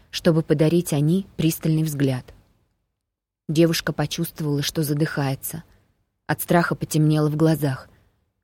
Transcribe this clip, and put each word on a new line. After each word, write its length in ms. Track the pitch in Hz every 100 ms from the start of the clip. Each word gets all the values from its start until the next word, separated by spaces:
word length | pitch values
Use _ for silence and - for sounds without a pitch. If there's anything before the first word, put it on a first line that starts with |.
| _
чтобы 320 | - 185 160
подарить 500 | 160 151 156 170 175
Ани 360 | 147 147 185 196 -
пристальный 480 | 160 - 170 156
взгляд. 500 | 160 143 139 127 - - _ _ _ _ _ _ _ _ _ _ -
Девушка 460 | 156 165 165 -
почувствовала, 720 | 160 147 - 170 - 156 143
что 180 | 143 -
задыхается. 840 | 147 147 156 - 139 135 - 165 - _ _ _ _ _ -
От 160 | 151
страха 320 | - 170 170
потемнело 560 | 151 - 160 151 151 151
в 60 | 151
глазах. 540 | 160 156 143 131 - _ _ _ _ _